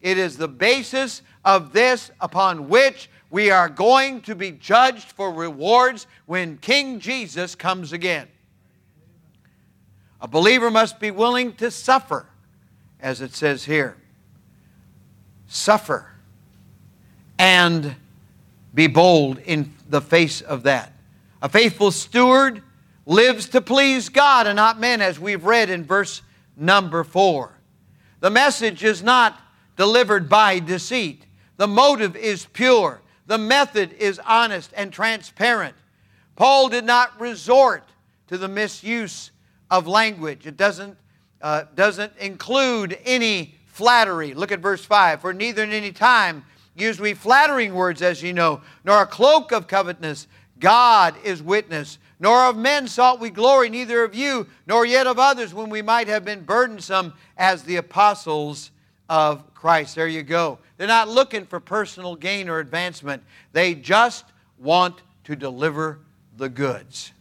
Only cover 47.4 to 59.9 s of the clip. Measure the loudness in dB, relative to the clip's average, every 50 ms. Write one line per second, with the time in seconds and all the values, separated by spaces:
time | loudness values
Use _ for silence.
47.4 | 4 2 0 -2 -4 -4 -4 -2 -2 -2 -2 -2 -2 -2 -2 -2 -8 -8 -4 -2
48.4 | -2 -2 -2 -4 -14 -20 -20 _ _ 2 4 4 4 2 0 2 4 4 4 4
49.4 | 2 0 -4 -4 -4 -2 -2 -2 -2 -2 -8 _ -10 -10 -10 -10 -14 _ _ _
50.4 | _ _ _ _ 4 4 6 6 6 6 6 6 4 4 0 -4 -8 -8 -8 -8
51.4 | -4 -2 -2 -2 -2 -4 -10 -10 -10 -12 -18 _ _ _ _ _ 2 4 4 6
52.4 | 4 4 2 0 -2 -2 -2 -2 -4 -6 -2 2 2 2 2 0 -6 -12 -6 0
53.4 | 2 4 4 4 4 2 -2 -8 -8 -4 -2 -2 -2 -2 -4 -6 -6 -4 -4 -6
54.4 | -8 -10 _ _ _ -2 0 2 2 2 2 0 2 0 0 2 2 2 2 0
55.4 | -6 -12 -10 -14 -12 -10 -10 -10 -4 -2 -2 -2 0 -2 -6 -6 -6 -8 -12 -12
56.4 | -6 -4 0 0 0 -2 -4 -14 -10 -4 -4 -4 -4 -4 -12 _ _ _ _ -2
57.4 | 0 0 0 -2 -6 -8 -6 -6 -8 _ -2 2 2 2 2 -2 -8 -8 -6 -6
58.4 | -6 -10 -12 -14 -18 -20 _ _ _ _ _ _ _ _ 0 0 0 0 -2 -4
59.4 | -12 _ _ _ 0 2 2 2 0 -4